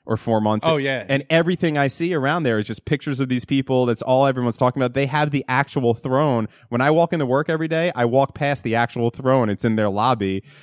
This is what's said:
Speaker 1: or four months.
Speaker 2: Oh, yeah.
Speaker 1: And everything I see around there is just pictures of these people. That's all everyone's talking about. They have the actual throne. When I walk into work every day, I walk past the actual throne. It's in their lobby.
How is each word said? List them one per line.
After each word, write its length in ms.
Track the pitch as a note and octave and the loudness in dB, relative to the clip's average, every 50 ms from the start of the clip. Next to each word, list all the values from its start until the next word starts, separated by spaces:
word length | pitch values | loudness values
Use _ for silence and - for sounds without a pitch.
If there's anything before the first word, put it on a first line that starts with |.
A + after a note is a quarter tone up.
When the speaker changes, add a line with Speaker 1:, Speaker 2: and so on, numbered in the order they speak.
| _ | _
Speaker 1:
or 120 | - A2+ | -4 -4
four 240 | G#2+ - A#2+ A2+ A2 | -4 0 0 0 2
months. 260 | G#2+ G#2+ G#2+ G#2+ - D#3+ | 2 2 0 2 2 0
Speaker 2:
Oh, 80 | D#3+ | 0
yeah. 280 | D3 C3+ C#3 C3+ B2 - - | 0 0 -2 -4 -4 -2 -2
Speaker 1:
And 160 | C#3 C#3 C#3+ - | -2 -2 0 0
everything 480 | D#3+ E3 E3+ E3 F#3 E3+ - E3 D3+ D3 | 2 2 2 2 0 0 0 0 0 0
I 80 | C#3 C#3 | 0 0
see 240 | - - E3 E3+ F3+ | -2 -2 -4 -2 -2
around 300 | D3+ C3 C#3 D#3 F3 D#3+ | 0 0 0 0 0 0
there 160 | B2+ A2+ A2 | 0 0 0
is 80 | G#2 | -2
just 180 | - A2+ - - | -4 -8 -10 -4
pictures 360 | - D3+ C3+ - D3+ C#3 B2 | -4 -4 -4 -2 -4 -4 -2
of 80 | C3+ B2+ | -2 -2
these 160 | B2+ B2 - | -2 -4 -2
people. 400 | - C#3 C3+ C3 - C3+ B2+ B2+ | -2 -2 -2 0 0 0 2 2
That's 160 | A#2+ A#2 - - | 2 0 0 2
all 240 | C3 B2+ B2+ C#3 | 2 4 4 4
everyone's 300 | C#3 C3 B2+ B2 A#2+ A2+ - | 2 2 0 -2 -2 0 2
talking 240 | C3 B2 B2 C#3+ C3 | 0 0 2 0 -2
about. 100 | B2 B2 | 0 0
They 120 | C3+ C#3 | -2 -2
have 240 | C3+ C3+ D3+ D3+ D3 | 0 0 0 0 0
the 140 | C#3 C#3 C3 - | 0 -4 -2 0
actual 460 | B2+ C3 C#3 - - D3 B2+ A#2 A#2 | 0 0 0 0 -2 0 0 0 0
throne. 540 | A2 - C3+ B2+ C3+ D3+ D3+ B2+ A#2 A2 G#2+ - _ - _ | 0 -2 -2 0 2 2 2 2 0 -2 -4 -8 _ -10 _
When 120 | A#2 A#2 | -2 0
I 100 | B2+ C#3+ | 2 2
walk 220 | D#3 D#3+ E3+ E3 - | 4 2 2 2 0
into 120 | E3 D3 | -2 0
work 240 | B2 B2+ C#3 D3+ - | 0 0 0 0 -2
every 200 | E3 D#3 D#3+ D#3+ | -2 -4 -2 -2
day, 240 | D#3+ D#3+ E3 F3+ - | -2 -2 -2 -2 0
I 100 | B2 A#2+ | 0 0
walk 280 | A#2+ A#2 C3+ C#3 - - | 2 2 2 2 0 -2
past 280 | - D3+ C#3+ C#3+ C3 - | -4 -4 -4 -4 -4 -4
the 100 | A#2+ A2 | -2 0
actual 360 | A2+ A#2+ A2+ - B2 A#2 A#2 | 0 0 -2 -2 -2 -2 -2
throne. 380 | - - C3+ C3 C3 C3 A#2+ G#2+ | -2 -2 0 0 2 2 2 0
It's 160 | G2+ - - | -2 -2 -2
in 120 | A#2+ A2 | 0 0
their 120 | G#2+ G#2+ G#2 | 0 0 0
lobby. 540 | G2 G2+ A2 B2+ B2+ A2 G2+ F#2+ F#2+ G2 - - - - | 0 0 0 0 0 0 0 -2 -2 -4 -6 -10 -18 -20